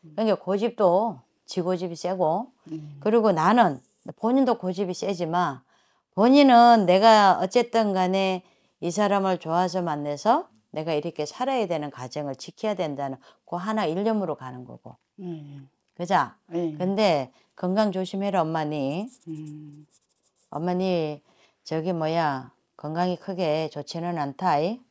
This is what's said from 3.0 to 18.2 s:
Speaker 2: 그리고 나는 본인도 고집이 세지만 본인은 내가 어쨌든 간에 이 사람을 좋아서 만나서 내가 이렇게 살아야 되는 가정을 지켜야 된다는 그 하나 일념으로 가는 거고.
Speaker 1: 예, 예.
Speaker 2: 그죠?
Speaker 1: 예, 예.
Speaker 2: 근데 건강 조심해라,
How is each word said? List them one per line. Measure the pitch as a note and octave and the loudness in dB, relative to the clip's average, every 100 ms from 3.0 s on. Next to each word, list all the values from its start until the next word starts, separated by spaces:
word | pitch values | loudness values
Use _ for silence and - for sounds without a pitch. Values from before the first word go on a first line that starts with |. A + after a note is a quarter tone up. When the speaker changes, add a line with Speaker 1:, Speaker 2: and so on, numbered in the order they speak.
Speaker 2:
그리고 | G#3 A3+ A3 | 0 4 4
나는 | E3 E3 A#3+ G3 C3 _ _ - - | 4 4 6 4 2 _ _ -18 -6
본인도 | A3 C4 B3+ A3+ | 0 2 2 0
고집이 | F#3 F3+ F#3+ | -2 -4 -4
세지만 | F#3 F3+ F3+ E3 F3 E3+ B2+ _ _ _ _ _ | -4 -6 -4 -2 0 -2 -4 _ _ _ _ _
본인은 | - A3+ C#4 C#4 A#3+ A#3+ A#3 F3+ | 2 6 8 8 10 10 8 6
내가 | F#3 A3+ G#3+ G3+ F3+ | 6 8 8 6 4
어쨌든 | F#3+ B3 A#3 A3+ G#3+ | 2 0 2 0 0
간에 | F#3 F#3 F#3+ F#3+ F#3 _ _ _ _ | 0 0 2 0 -2 _ _ _ _
이 | F3 | -6
사람을 | E3+ G#3 G3 F#3+ F3 | -2 0 0 0 -2
좋아서 | D#3+ E3 F3+ F3+ | -2 0 0 -2
만나서 | E3+ D3 D3 C#3+ G#3+ C#4+ - _ _ | -4 -4 -6 -4 0 0 0 _ _
내가 | D#3 D#3 | -8 -2
이렇게 | D3+ D#3+ D#3+ D3+ | -2 -4 -8 -10
살아야 | - C4 C4 G3 | -6 -4 -2 -2
되는 | E3 D3 | -4 -6
가정을 | B2+ B2+ D3+ C#3+ C3 | -10 -10 -8 -8 -10
지켜야 | - _ A3 F#3+ | -14 _ -6 -4
된다는 | D#3+ C#3 C#3 C3 _ _ _ | -6 -6 -8 -10 _ _ _
그 | F3 | -8
하나 | G3 G#3+ F3 | -4 -2 -2
일념으로 | E3+ G#3 A3 F3+ C#3+ | -2 -2 -2 -4 -8
가는 | B2+ B2+ B2 | -10 -14 -16
거고. | A#2+ B2 B2+ _ - | -18 -20 -20 _ -16
Speaker 1:
예, | F3+ | -12
예. | E3 D3 C#3+ C3+ _ _ - | -12 -14 -20 -20 _ _ -14
Speaker 2:
그죠? | F3 F#3 - _ _ | -2 0 -2 _ _
Speaker 1:
예, | E3+ E3+ | -6 -6
예. | D3+ | -4
Speaker 2:
근데 | F#3 G3 G#3+ D3+ B2+ _ _ - | -4 0 2 2 -2 _ _ -8
건강 | F3+ F#3+ G#3+ | -4 0 0
조심해라, | F#3 F#3 G3 | -2 -6 -6